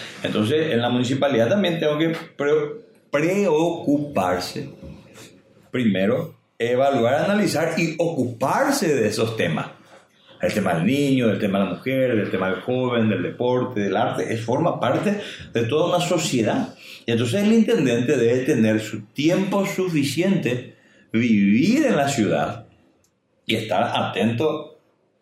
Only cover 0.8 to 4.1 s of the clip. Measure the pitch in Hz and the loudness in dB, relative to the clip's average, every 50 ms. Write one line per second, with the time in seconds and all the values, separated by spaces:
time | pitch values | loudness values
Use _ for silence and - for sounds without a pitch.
0.8 | 120 123 123 123 123 117 135 131 143 139 127 113 117 - 196 208 190 175 165 160 | 0 0 0 0 0 0 0 0 0 2 2 2 2 2 2 2 2 0 0 0
1.8 | 156 151 151 147 165 165 160 - - - - - 143 143 151 151 147 147 - - | 0 0 0 2 0 0 -2 -4 -8 -12 -8 -4 0 2 2 2 0 -2 -8 -12
2.8 | - - - _ _ _ - 147 156 175 190 202 202 180 151 151 165 170 - - | -16 -20 -20 _ _ _ -2 0 0 0 0 0 2 2 2 2 2 0 -2 -2
3.8 | - 143 143 147 147 - | 0 0 0 0 0 -2